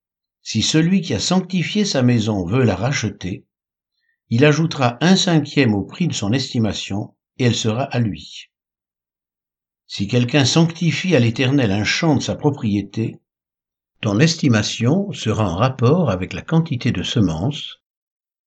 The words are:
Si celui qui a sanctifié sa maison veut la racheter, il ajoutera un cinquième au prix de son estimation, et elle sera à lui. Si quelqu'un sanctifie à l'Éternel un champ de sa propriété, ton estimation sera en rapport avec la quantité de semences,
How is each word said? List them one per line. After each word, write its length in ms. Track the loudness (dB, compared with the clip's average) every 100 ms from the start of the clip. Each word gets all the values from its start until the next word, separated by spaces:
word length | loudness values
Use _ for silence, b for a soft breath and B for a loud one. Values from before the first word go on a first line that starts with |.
| _ _ _ _
Si 200 | -6 -2
celui 400 | 0 2 2 0
qui 120 | 0
a 60 | -4
sanctifié 640 | 0 0 0 -4 -2 -2 0
sa 160 | 2
maison 440 | 2 2 0 -2 0
veut 180 | 2
la 120 | 2 0
racheter, 720 | -2 -2 -4 -6 -10 -10 _ _ _ _ _ _ _ _ -4
il 160 | 2
ajoutera 540 | 4 4 0 0 -2 2
un 160 | 4 4
cinquième 580 | 4 2 2 0 2
au 100 | 2
prix 240 | -2 -4 -4
de 60 |
son 200 | -2 -2
estimation, 800 | -2 -2 -2 -2 -4 -6 -8 -8 _ _ -2
et 80 | 0
elle 100 | 0
sera 280 | -2 -2
à 160 | -4 -2
lui. 520 | -2 -4 -12 -20 -20 _ _ _ _ _ _ _ _ _ _ _ _ _ _
Si 200 | -8 -2
quelqu'un 360 | 0 2 2
sanctifie 720 | 4 4 2 2 -2 -2 2 4
à 40 |
l'Éternel 520 | 4 2 2 2 2
un 140 | 0 0
champ 300 | 0 2 2
de 60 |
sa 140 | 0 -2
propriété, 880 | -2 0 -2 -2 -2 -4 -6 -6 _ _ _ _ _ _ _ -8
ton 180 | -2 2
estimation 920 | 2 2 2 2 0 -2 0 0 -2
sera 380 | -6 -4 -2 -2
en 60 | 0
rapport 540 | -2 2 2 2 2
avec 240 | -2 -4
la 80 | -10
quantité 500 | -2 0 0 -2 -2
de 120 | -2
semences, 760 | -2 0 0 0 -4 -6 -12 -18 _ _ _ _ _ _